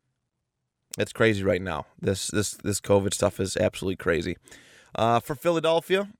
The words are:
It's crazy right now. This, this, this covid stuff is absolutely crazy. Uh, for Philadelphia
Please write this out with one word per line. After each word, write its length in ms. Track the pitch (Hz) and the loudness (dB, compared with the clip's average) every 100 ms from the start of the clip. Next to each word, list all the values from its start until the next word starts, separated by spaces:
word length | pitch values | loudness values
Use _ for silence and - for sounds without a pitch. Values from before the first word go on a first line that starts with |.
| _ _ _ _ _ _ _ _ _ - | _ _ _ _ _ _ _ _ _ -6
It's 160 | 107 | -6
crazy 300 | - 113 101 | 2 2 2
right 180 | 95 92 | 0 0
now. 260 | 95 76 - - | -2 -6 -8 -6
This, 280 | - 95 - | -2 -2 -2
this, 240 | 101 101 | -2 -2
this 280 | - - 98 | -4 -6 -4
covid 320 | - 101 98 | 2 2 2
stuff 280 | - 98 - | 0 -2 0
is 160 | 95 - | -4 0
absolutely 400 | 95 - 95 92 | 0 0 -6 -4
crazy. 400 | 90 82 85 - - - - - - | 0 0 0 -6 -12 -20 -20 -20 -12
Uh, 240 | - 113 117 | 0 2 2
for 160 | - | 0
Philadelphia 760 | 143 170 165 160 165 160 185 202 - | -4 0 2 2 2 2 0 -2 -10